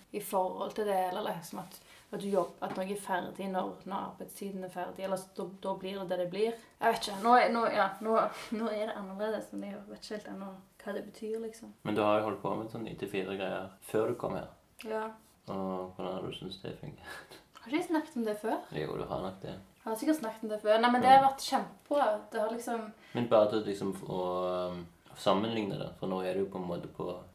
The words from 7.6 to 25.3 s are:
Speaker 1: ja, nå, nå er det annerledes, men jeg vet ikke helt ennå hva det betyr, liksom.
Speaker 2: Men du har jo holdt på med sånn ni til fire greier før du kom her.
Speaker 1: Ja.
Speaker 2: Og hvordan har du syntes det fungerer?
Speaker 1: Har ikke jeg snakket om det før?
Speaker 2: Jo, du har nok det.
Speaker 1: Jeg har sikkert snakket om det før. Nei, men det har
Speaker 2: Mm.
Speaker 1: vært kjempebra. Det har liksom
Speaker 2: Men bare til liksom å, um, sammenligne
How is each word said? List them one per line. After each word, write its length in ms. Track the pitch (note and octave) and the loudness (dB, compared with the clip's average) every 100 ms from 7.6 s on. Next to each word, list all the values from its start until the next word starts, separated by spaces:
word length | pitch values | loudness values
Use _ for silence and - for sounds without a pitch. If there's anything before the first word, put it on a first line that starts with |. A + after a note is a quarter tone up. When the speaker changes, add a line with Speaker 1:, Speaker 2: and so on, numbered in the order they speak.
| A3+ | 2
Speaker 1:
ja, 220 | G#3+ F#3+ - | 4 2 0
nå, 140 | A3 A3 G#3+ - - | 2 4 4 -2 -6
nå 180 | A3 A3+ | -2 -2
er 160 | G#3+ G#3 | -2 -4
det 100 | G#3+ | -4
annerledes, 560 | F#3+ F#3+ A3 G#3 - | -8 -4 -2 -2 -6
men 200 | C#3+ - | -10 -10
jeg 100 | G#3 G#3 | -10 -14
vet 160 | G#3 | -14
ikke 120 | - G#3+ | -10 -10
helt 120 | G#3 | -8
ennå 260 | G3 G3 F#3+ - - G3+ | -10 -12 -14 -20 -12 -6
hva 80 | |
det 100 | G3+ | -6
betyr, 360 | G#3 - G#3+ A3 | -8 -8 -6 -4
liksom. 320 | A3+ A3 G#3+ - | -6 -10 -18 -8
Speaker 2:
Men 160 | - G#2+ | -2 2
du 40 | G#2 | 4
har 140 | G#2+ | 4
jo 60 | G#2+ | 2
holdt 140 | G2+ | -2
på 120 | G2 G#2 | -2 -2
med 140 | A2+ | -4
sånn 140 | A#2 G#2+ | -8 -8
ni 80 | - | -8
til 140 | F#2+ | -4
fire 240 | G2 F#2+ G2 | -2 -2 -2
greier 360 | F#2+ F#2+ F#2+ - | -2 -4 -6 -14
før 260 | - A2 A#2 | -2 0 0
du 40 | - | 0
kom 200 | - - | -4 -4
her. 100 | - - _ - | -8 -16 _ -14
Speaker 1:
Ja. 240 | A3+ A3 A3 A3 - _ - | -6 -6 -6 -12 -20 _ -8
Speaker 2:
Og 460 | F#2+ F#2+ F#2 F#2 - | -4 -4 -4 -6 -6
hvordan 160 | F#2 | -6
har 80 | F#2 | -4
du 100 | F2 E2+ | -6 -8
syntes 260 | F#2 - | -10 -10
det 140 | - - | -10 -10
fungerer? 380 | - - - - - - _ - | -12 -14 -14 -14 -16 -20 _ -20
Speaker 1:
Har 160 | A3+ | -4
ikke 80 | D4+ | -2
jeg 80 | F4+ | 0
snakket 300 | D#4 - A#3+ | -2 -2 -2
om 60 | A3 | -2
det 80 | G#3 | -2
før? 220 | A3 D#4+ - | -2 -2 -4
Speaker 2:
Jo, 200 | - - | -6 -4
du 120 | F2+ - | -4 -4
har 120 | - | -4
nok 160 | C3 G2 | -4 -8
det. 140 | - F#2+ | -10 -12
Speaker 1:
Jeg 340 | - _ A3 | -16 _ -6
har 60 | A3 | -2
sikkert 220 | - D#4 | 0 0
snakket 240 | A3 - G#3+ | -2 -6 -6
om 40 | |
det 80 | G#3+ | 0
før. 160 | G#3 G#3+ | 4 6
Nei, 80 | A#3+ | 8
men 100 | B3 | 6
det 80 | B3 | 10
har 80 | C4+ | 10
Speaker 2:
Mm. 80 | C4+ | 10
Speaker 1:
vært 160 | C4+ - | 2 0
kjempebra. 720 | C4 F#3 - - C#4+ A3+ G#3 - | -2 -2 -12 0 4 4 2 -4
Det 80 | A3+ | -2
har 80 | G#3+ | -2
liksom 400 | A#3+ - A3+ G#3+ - - | -2 -4 -4 -6 -14 -6
Speaker 2:
Men 140 | A#2+ A#2+ | -2 6
bare 220 | A2+ G#2 | 8 8
til 140 | A2 G#2 | 4 0
liksom 280 | G2 G2 F#2 | -2 -4 -4
å, 160 | - F#2 F2+ F2+ F2+ F2+ F2+ | -4 -2 0 0 0 0 -2
um, 160 | F2 E2+ - - - | -6 -10 -18 -20 0
sammenligne 640 | G#2 | 4